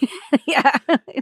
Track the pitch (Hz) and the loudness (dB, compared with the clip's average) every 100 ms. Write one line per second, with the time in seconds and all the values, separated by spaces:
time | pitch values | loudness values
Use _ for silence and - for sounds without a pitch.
0 | 262 359 - 277 - 311 262 285 - 320 | -6 -6 -4 -4 -2 0 2 0 0 -2
1 | - - | -2 -12